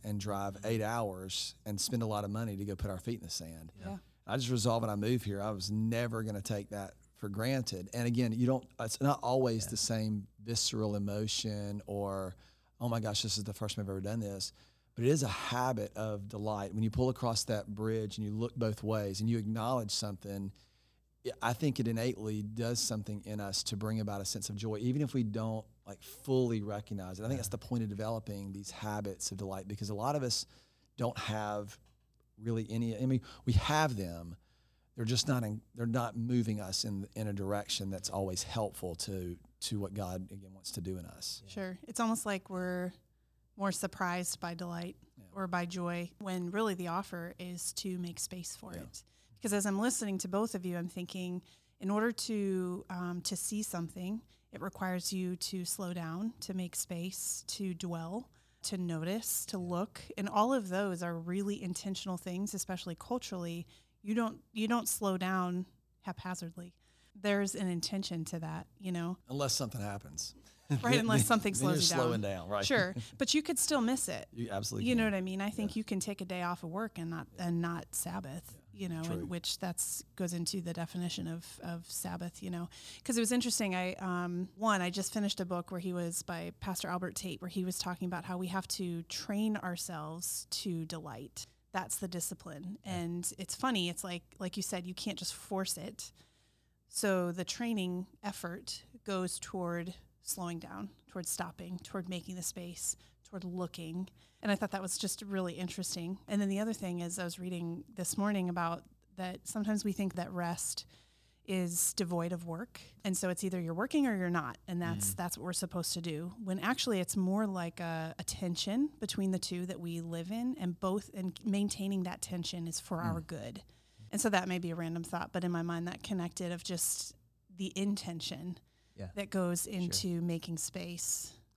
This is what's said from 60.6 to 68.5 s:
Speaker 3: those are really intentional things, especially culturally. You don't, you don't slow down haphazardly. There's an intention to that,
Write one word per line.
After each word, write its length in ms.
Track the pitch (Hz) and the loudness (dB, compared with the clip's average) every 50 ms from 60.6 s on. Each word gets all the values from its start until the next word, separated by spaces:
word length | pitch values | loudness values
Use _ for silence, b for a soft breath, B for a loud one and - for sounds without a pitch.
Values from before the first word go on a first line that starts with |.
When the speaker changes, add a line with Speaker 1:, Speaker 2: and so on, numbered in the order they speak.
| 208 185 | 4 2
Speaker 3:
those 340 | 180 190 202 202 180 170 175 | 2 2 2 2 2 0 0
are 140 | 170 170 170 | -2 -2 -2
really 420 | 165 170 175 196 202 202 202 - | -2 0 0 2 2 2 0 0
intentional 560 | - 175 175 - - 196 190 - - 190 180 175 | 0 -2 -2 -2 -2 -2 -4 -2 -2 -2 -2 -2
things, 380 | - 185 180 185 202 208 - | -2 -4 -2 -2 -2 -2 -2
especially 400 | 190 - - 190 175 - 185 165 | -4 -4 -4 -4 -4 -4 -6 -8
culturally. 720 | - - - 247 254 - - 196 180 175 170 170 170 170 b b b b b b b | -8 -4 -2 -2 -2 -2 -2 -4 -4 -2 -2 -4 -4 -6 b b b b b b b
You 140 | - 202 220 | -2 0 2
don't, 260 | 233 233 220 220 - - _ - | 2 2 2 0 -4 -14 _ -2
you 140 | 220 220 220 | 0 2 4
don't 200 | 233 240 226 - | 4 4 4 2
slow 280 | - - 214 196 190 180 | 0 2 2 2 2 4
down 500 | 185 185 190 185 180 180 180 180 185 - - _ _ _ _ _ | 2 2 2 2 2 2 2 0 -2 -4 -8 _ _ _ _ _
haphazardly. 720 | - 190 180 - - 185 185 - 175 165 160 - 175 180 - _ b b b b b b b | -8 -8 -6 -6 -4 -6 -4 -4 -6 -8 -8 -10 -14 -14 -16 _ b b b b b b b
There's 380 | 202 185 208 202 202 202 196 - | -2 2 4 4 4 4 2 2
an 120 | - 196 185 | 2 2 2
intention 580 | 175 170 160 - - 196 196 - 180 165 160 | 2 2 2 2 0 0 0 0 0 -2 -2
to 140 | - - 165 | -2 -2 -4
that, 280 | 160 156 | -2 -2